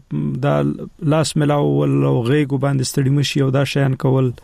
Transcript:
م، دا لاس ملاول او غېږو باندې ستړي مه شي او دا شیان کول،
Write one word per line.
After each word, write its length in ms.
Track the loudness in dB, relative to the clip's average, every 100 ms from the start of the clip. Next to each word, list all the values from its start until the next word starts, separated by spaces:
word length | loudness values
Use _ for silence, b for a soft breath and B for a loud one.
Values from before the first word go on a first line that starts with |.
| -6
م، 220 | -6 -4
دا 320 | -2 -2 0 0 -4 -10 -6
لاس 380 | 0 0 0 0
ملاول 680 | 0 2 2 2 2 2
او 220 | 2 0 2
غېږو 320 | 0 0 0
باندې 260 | 0 0
ستړي 260 | -2 0 0
مه 120 | 2
شي 200 | 0 0
او 80 | 0
دا 140 | 0
شیان 320 | 0 0 0 0
کول، 380 | 0 2 0 -2